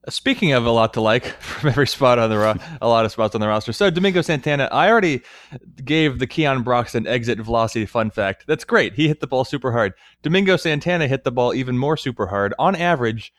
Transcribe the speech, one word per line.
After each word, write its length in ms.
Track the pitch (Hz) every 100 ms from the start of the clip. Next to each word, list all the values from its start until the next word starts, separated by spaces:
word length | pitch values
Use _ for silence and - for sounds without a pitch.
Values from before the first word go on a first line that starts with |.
| -
Speaking 420 | - - 262 180
of 140 | 131 117
a 40 |
lot 200 | 117 110 -
to 60 |
like 220 | 110 120 -
<laughs> 140 | -
from 280 | - - 151
every 180 | 127 135
spot 320 | - 131 120
on 100 | 113
the 80 | 107
ro-, 180 | 107 104 - 156
a 80 | 117
lot 160 | 117 110
of 60 |
spots 220 | - 107 113
on 40 |
the 80 | 107
roster. 240 | 107 -
So 180 | 113 202
Domingo 320 | 170 196 180
Santana, 460 | 160 151 151 147 135
I 200 | 135 180
already 320 | 233 185 131 - - - 131 - - 135
gave 340 | 156 156 127
the 80 | 127
Keon 340 | - 147 135
Broxton 440 | 123 120 120 120 110
exit 320 | 123 117 110
velocity 460 | 110 117 113 117 104
fun 260 | 120 110
fact. 320 | 110 98 98 -
That's 200 | 156 -
great. 300 | 226 117 107
He 120 | 156
hit 140 | 151
the 60 | 147
ball 180 | 131 131
super 260 | 143 127
hard. 220 | 117 101 - - _
Domingo 360 | 147 180 196 180
Santana 500 | 170 147 170 175 143
hit 160 | 135
the 80 | -
ball 220 | 123 123
even 240 | 117 127 123
more 180 | 139 156
super 320 | - 123 95
hard. 260 | 101 101 -
On 160 | 165 190
average, 560 | 175 160 117 113 -